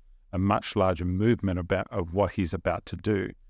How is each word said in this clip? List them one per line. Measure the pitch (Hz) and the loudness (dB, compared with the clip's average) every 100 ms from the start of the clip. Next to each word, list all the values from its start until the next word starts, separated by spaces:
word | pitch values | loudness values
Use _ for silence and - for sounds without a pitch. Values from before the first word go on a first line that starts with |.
| - - _ | -20 -20 _
a | 90 | -2
much | 98 113 - 107 | 2 2 0 2
larger | 92 87 | 2 2
movement | 90 92 110 117 98 87 | -2 2 2 2 0 -2
about, | 87 95 - | 0 -2 -2
of | 107 85 | -4 -2
what | 92 95 | 0 0
he's | - 87 | 0 -2
about | 95 - 85 - | -2 -2 -2 -6
to | |
do. | 85 - 101 101 - - | -6 0 0 -2 -8 -20